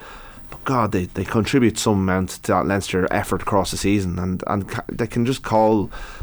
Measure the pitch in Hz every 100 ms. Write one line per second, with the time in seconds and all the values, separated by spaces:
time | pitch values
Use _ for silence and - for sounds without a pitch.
0 | - - - - - - - 131 104 104
1 | 92 - 95 117 101 143 113 - 120 101
2 | 95 92 92 - - 92 78 101 - 92
3 | 90 101 104 92 - 101 87 - 101 101
4 | 92 87 92 90 - 104 95 110 - -
5 | 113 123 117 131 - 110 110 110 - -
6 | - -